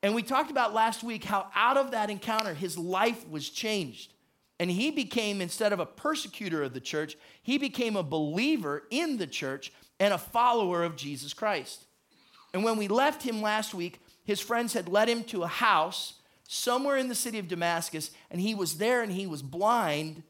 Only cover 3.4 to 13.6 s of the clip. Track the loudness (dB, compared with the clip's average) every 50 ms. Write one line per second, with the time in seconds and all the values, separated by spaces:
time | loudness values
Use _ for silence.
3.4 | -8 -8 -8 -6 -2 -2 0 0 -2 -4 -8 -12 -18 -20 _ _ _ _ _ _
4.4 | _ _ _ _ 0 0 2 2 2 0 0 0 -2 0 -2 -2 0 0 -2 -2
5.4 | -4 -4 -2 0 0 2 2 0 -2 -6 -6 -6 -2 -2 -2 -2 -4 -8 -10 -8
6.4 | -4 -2 -2 0 -2 -2 -4 -8 -8 -4 -4 -4 -4 -4 -8 -16 -20 -20 -20 -14
7.4 | _ 0 0 0 0 -2 -2 -2 -2 0 0 0 -2 0 0 0 0 0 0 0
8.4 | 2 2 2 0 0 -2 -4 -6 -6 -4 -2 -2 0 0 0 -2 -4 -4 -4 -6
9.4 | -4 -4 -6 -6 -8 -14 -18 -18 -20 _ _ _ 2 4 4 2 -2 -2 2 4
10.4 | 4 6 6 4 2 2 2 2 0 0 -2 -4 -8 -8 -8 -8 -8 -10 -8 -2
11.4 | 0 0 0 0 -2 -6 -14 -16 -18 _ _ _ _ _ _ _ _ _ _ -20
12.4 | -20 _ -4 0 2 2 2 2 2 2 4 4 4 4 2 0 -4 -4 -2 0
13.4 | 0 0 0 0